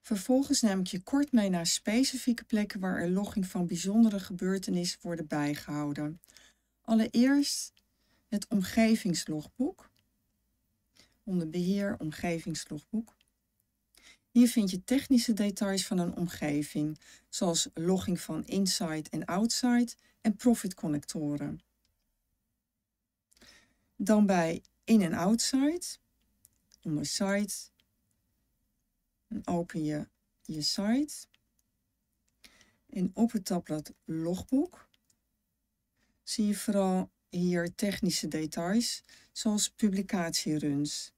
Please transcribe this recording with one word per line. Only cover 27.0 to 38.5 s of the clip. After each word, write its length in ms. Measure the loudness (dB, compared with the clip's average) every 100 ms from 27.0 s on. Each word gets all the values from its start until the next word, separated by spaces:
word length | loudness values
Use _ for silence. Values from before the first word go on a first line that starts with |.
| -4
site, 680 | -4 -2 0 -2 -6 -12 _ _ _ _ _ _ _ _ _ _ _ _ _ _ _ _
dan 180 | -10 -4
open 380 | -4 -2 -4
je 240 | -4 -4 -8 _ _ _
je 200 | -10 -6
site. 640 | -4 -2 0 0 0 -8 -18 _ _ _ _ _ _ _ _ _ _ _ -20 _ _ _ _
En 240 | -4 -4
op 180 | 0 0
het 120 | 0
tabblad 500 | -2 -4 -2 -6 -6 -16
logboek 840 | -8 -4 -2 -4 -2 -2 -2 -6 _ _ _ _ _ _ _ _ _ _ _ _ _ _
zie 240 | -10 -2 0
je 80 |
vooral 560 | 0 0 2 4 2 -2 _ _
hier 460 | -2 2 2 -2
technische 540 | -2 -4 0 -2 -2 -4
details, 760 | -4 -4